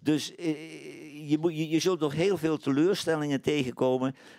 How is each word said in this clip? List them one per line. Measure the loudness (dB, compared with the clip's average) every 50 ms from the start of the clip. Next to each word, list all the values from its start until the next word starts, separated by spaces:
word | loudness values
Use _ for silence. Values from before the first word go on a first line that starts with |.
Dus, | -2 0 0 0 0 -4 -8
eh, | -6 -4 -4 -4 -4 -6 -14 -16 -16 -16 -16 -16 -16 -16 -16 -16 -12 -2 0
je | 0 2
moet, | 2 0 0
je, | -2 0 0
je | 2 2
zult | 2 2 2 2
nog | 0 -2
heel | 0 2 2 2 2
veel | 2 0 0 0
teleurstellingen | 0 0 2 2 4 4 4 2 2 0 0 0 0 0 0 -2 0
tegenkomen. | 0 0 0 0 0 -2 0 0 2 2 2 2 0 -2 -4 -6 -14 -20 -20